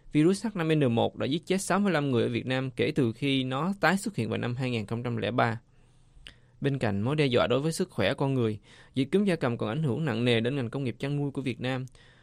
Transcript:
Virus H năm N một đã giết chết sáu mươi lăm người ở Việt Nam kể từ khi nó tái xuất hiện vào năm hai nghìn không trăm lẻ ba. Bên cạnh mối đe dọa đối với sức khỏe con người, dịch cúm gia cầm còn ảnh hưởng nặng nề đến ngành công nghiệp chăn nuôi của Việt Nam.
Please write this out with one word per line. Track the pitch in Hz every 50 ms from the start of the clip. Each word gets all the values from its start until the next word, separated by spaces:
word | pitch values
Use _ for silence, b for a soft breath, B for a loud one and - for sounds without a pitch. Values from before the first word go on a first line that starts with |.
| b b -
Virus | 151 156 175 196 196 -
H | 220 -
năm | 180 160 160
N | 160 151 143 120 117
một | 113 107 104 -
đã | - 110
giết | 123 143 170 -
chết | - 185 190
sáu | - - 175 196
mươi | 202 196 165
lăm | 147 143 139
người | 127 113 110
ở | 123
Việt | 120 113 -
Nam | 120 131 131 135 131
kể | - - 110 110 -
từ | 156 131 113 110
khi | - 143 139 135 135 127
nó | 131 131 135 160 185 202 -
tái | - 156 185
xuất | 196 - 220 -
hiện | - 110 110
vào | 107 107
năm | 113 123 120
hai | 127 131 127
nghìn | 123 113 101
không | - 113 117 120
trăm | 120 120
lẻ | 110 104 104
ba. | 120 123 113 117 107 123 _ _ _ - - _ _ _ _ _ - - - B B B B B B B
Bên | 139 139 139 131
cạnh | 127 101 101 98 107
mối | 127 151
đe | 156 147
dọa | 131 120 104 82
đối | 104 120 131
với | 143 165 160
sức | - 185 -
khỏe | - - 98 98 139
con | - 143 139 135
người, | 127 117 110 104 - b b b b b b b
dịch | 131 135 - -
cúm | 196 208
gia | 196 170
cầm | 160 - 123 117 117
còn | - 107
ảnh | 110 156 160
hưởng | 135 110 143 165
nặng | 143 107 113 120
nề | 123 117 113
đến | 113 123 143
ngành | 143 120 110
công | - 139 139
nghiệp | 120 - -
chăn | - 139 143
nuôi | 143 143 143
của | 135 143 131
Việt | 135 110 -
Nam. | 120 127 131 127 127 127 b b b b b b